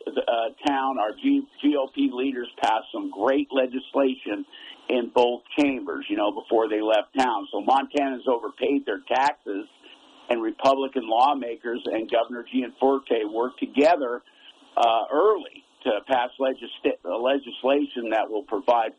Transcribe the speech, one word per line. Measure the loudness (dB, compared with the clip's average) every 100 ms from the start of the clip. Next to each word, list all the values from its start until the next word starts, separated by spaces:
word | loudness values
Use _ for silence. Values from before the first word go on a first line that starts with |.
| -6
uh, | -4 -2 -2 -2 -4 -4
town. | -2 -2 -2
Our | -2
G-, | -2 0 0 -2 -2
G | 0 0
O | -2
P | -2 -2
leaders | 0 -2 -4 -8 -2
passed | 0 0 -4
some | -8 -8
great | -2 2 2 0
legislation | 0 -2 -4 -4 0 0 -2 -6 -8 -8 -18 -20 -14 -4
in | -2 0
both | 2 2 0 -4 0
chambers, | 2 0 -6 -8 -4
you | -2
know, | -2
before | -2 0 2 2
they | 0
left | 2 2 0 0
town. | 0 0 -4
So | -4
Montana's | 2 2 2 -2 -2 -2 -2
overpaid | -2 -2 -4 0 0
their | -2 -6 -2
taxes, | 2 2 0 -6 -8 -10 _ -20 -20 _ -20 -6
and | -2
Republican | -2 2 2 2 0 -4 0
lawmakers | 4 4 2 -4 -8 -8 -6 -4
and | -6 0
Governor | 0 0 -6 -4
Gianforte | -4 -4 0 2 2 0 -2
worked | 0 -2 -4 -4
together, | -2 2 4 4 0 -6 -10 _ -20 -20 -6 2
uh, | 2 2 2
early | 4 4 2 -2 -18 -20 _
to | -2 -2 0
pass | 0 0 -2
legis-, | -2 -2 -10 -4
uh, | -4 -4 -6 -2
legislation | 0 -2 -4 -4 0 2 0 -4 -2
that | -2 -2
will | -4
provide | -4 -2 2 2 0